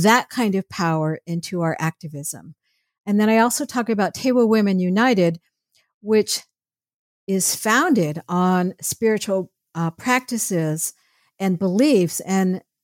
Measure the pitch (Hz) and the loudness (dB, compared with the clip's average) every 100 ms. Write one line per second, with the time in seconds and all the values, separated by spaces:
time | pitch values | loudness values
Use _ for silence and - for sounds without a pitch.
0 | 196 247 - 254 220 190 - - 170 160 | 4 4 2 -4 -2 -2 -4 -4 -2 0
1 | 156 160 - 170 - 180 165 - 160 - | -2 -4 -6 -8 -6 -4 -4 -2 -4 -6
2 | 156 143 151 127 87 - _ _ _ _ | -14 -12 -12 -14 -16 -20 _ _ _ _
3 | 208 208 214 226 240 - 294 254 233 208 | -2 0 4 4 4 0 -4 -4 -2 0
4 | 190 - 262 247 226 220 202 185 180 196 | -2 -2 0 2 4 4 2 0 0 2
5 | 254 196 170 165 _ _ _ _ _ _ | 2 4 2 0 _ _ _ _ _ _
6 | 208 214 208 - - _ _ _ _ _ | 0 0 0 -4 -10 _ _ _ _ _
7 | _ _ - 190 175 - 214 240 349 214 | _ _ -4 -2 -2 -2 0 2 2 2
8 | 151 156 - 180 180 185 180 - - - | 0 -4 -4 0 2 2 0 -4 -8 -2
9 | 226 214 - 190 180 _ _ 165 165 - | 0 0 -2 -4 -4 _ _ -6 -6 -4
10 | 247 254 254 233 - 180 156 160 - - | -2 -2 -2 -6 -4 -2 -2 -4 -6 -10
11 | _ _ _ - 196 175 190 196 294 220 | _ _ _ -4 -2 0 0 2 4 4
12 | 170 - - 190 185 185 _ _ | 2 -2 -2 0 0 -2 _ _